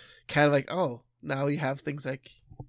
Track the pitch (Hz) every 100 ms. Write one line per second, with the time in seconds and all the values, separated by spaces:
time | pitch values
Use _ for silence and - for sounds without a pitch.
0 | - - - 151 147 143 135 175 156 120
1 | _ _ 156 135 143 147 139 139 - 143
2 | 135 135 - - - -